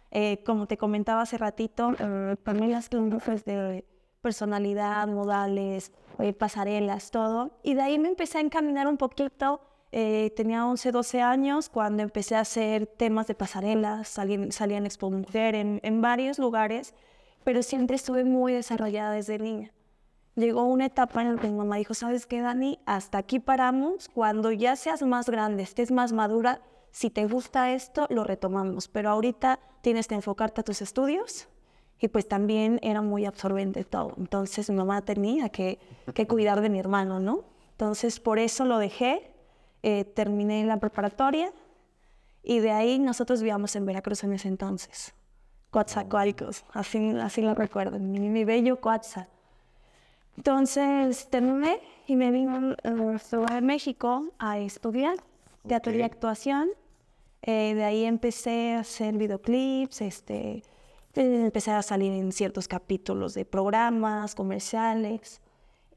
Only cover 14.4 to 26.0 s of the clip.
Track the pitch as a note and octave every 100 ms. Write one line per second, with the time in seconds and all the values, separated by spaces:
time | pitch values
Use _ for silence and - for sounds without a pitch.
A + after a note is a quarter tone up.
14.4 | G3+ - G#3 G3+ G3+ - F#3+ G3 F#3+ A3
15.4 | A3+ G#3+ G#3 G#3 G#3+ A3 A#3 A#3+ C4 C#4+
16.4 | B3+ A3+ G#3+ A3+ C#4 - _ _ _ _
17.4 | - B3 A#3+ C4+ B3 C4 - B3+ B3+ B3+
18.4 | B3+ B3 A#3 A3+ G#3+ G#3 G#3+ G#3+ G#3 G#3+
19.4 | A3 G#3+ G#3+ _ _ _ _ _ _ -
20.4 | A#3 A#3 B3 B3+ C4 - B3 A#3 A#3+ A#3
21.4 | A3+ G#3 G#3 G#3 G#3 A3 A#3 B3 - A#3+
22.4 | A#3+ A#3+ C4+ C#4+ - G3+ - G3 G3 B3+
23.4 | B3 C4 B3+ C4 C#4+ F#4+ - - A3 G#3+
24.4 | A3 A3 A#3+ C4 D#4+ D#4+ C4+ B3 A#3+ A#3+
25.4 | G#3+ G#3 F#3+ - A#3+ B3+